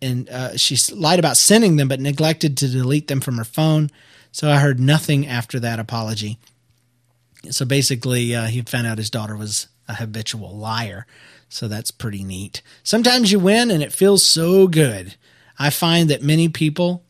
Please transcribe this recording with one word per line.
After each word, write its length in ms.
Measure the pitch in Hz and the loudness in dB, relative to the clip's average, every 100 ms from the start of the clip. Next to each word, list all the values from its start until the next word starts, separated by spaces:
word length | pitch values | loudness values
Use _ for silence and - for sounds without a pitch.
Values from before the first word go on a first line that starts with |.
and, 280 | 131 123 127 | -6 -6 -6
uh, 260 | 123 127 123 | -8 -6 -2
she 200 | - 135 | -2 0
s-, 160 | - | -2
lied 280 | - 156 180 | 0 2 4
about 160 | 160 123 | 4 4
sending 400 | - 214 220 151 | 6 6 6 4
them, 120 | 135 | 2
but 100 | 131 | 0
neglected 560 | 135 139 156 160 156 131 | -2 0 0 0 -2 -2
to 120 | 139 | -2
delete 380 | 127 127 147 151 | 0 0 -2 -2
them 120 | 135 | -4
from 180 | 135 120 | -4 -6
her 60 | |
phone. 460 | 113 - 156 156 151 - _ - _ | -6 0 2 2 0 -4 _ -20 _
So 180 | - 151 | -4 2
I 100 | 143 | 4
heard 200 | 143 123 | 4 2
nothing 480 | 131 151 160 143 143 | 4 2 2 0 0
after 320 | 123 120 127 | -4 -6 -6
that 200 | 117 113 | -4 -6
apology. 580 | 110 117 110 110 104 107 _ _ _ _ _ _ _ _ _ _ - | -6 -6 -6 -6 -8 -10 _ _ _ _ _ _ _ _ _ _ -8
So 160 | 123 127 | -4 0
basically, 680 | 139 131 123 127 123 120 | 0 0 -2 -2 -2 -2
uh, 120 | 117 113 | -2 -4
he 160 | 120 | -6
found 260 | 117 123 117 | -4 -4 -4
out 100 | 110 | -4
his 120 | 107 | -6
daughter 260 | 113 107 104 | -8 -8 -10
was 320 | 107 107 - _ - | -8 -8 -8 _ -14
a 80 | 110 | -10
habitual 600 | 113 110 107 113 92 101 | -10 -10 -10 -10 -12 -12
liar. 500 | 110 110 113 95 - _ - - _ | -8 -6 -6 -10 -18 _ -20 -20 _
So 180 | - 113 | -10 -8
that's 240 | 104 - | -8 -10
pretty 320 | - 117 101 | -10 -10 -8
neat. 380 | 98 95 98 - - - | -10 -10 -12 -14 -18 -14
Sometimes 480 | - 220 240 247 220 | -2 2 2 4 4
you 80 | 202 | 4
win 300 | 180 220 240 | 4 2 2
and 140 | 175 | 0
it 80 | 135 | -2
feels 320 | - 190 196 | 2 4 4
so 440 | - 160 165 190 190 | 4 2 4 6 6
good. 480 | 160 143 101 92 - _ _ _ - | 4 2 0 -10 -18 _ _ _ -4
I 100 | 143 | -2
find 400 | - 170 170 165 | 0 2 4 2
that 140 | 135 | 2
many 240 | 143 156 165 | 2 2 2
people 560 | 156 156 151 175 180 _ | 0 -2 0 -2 -2 _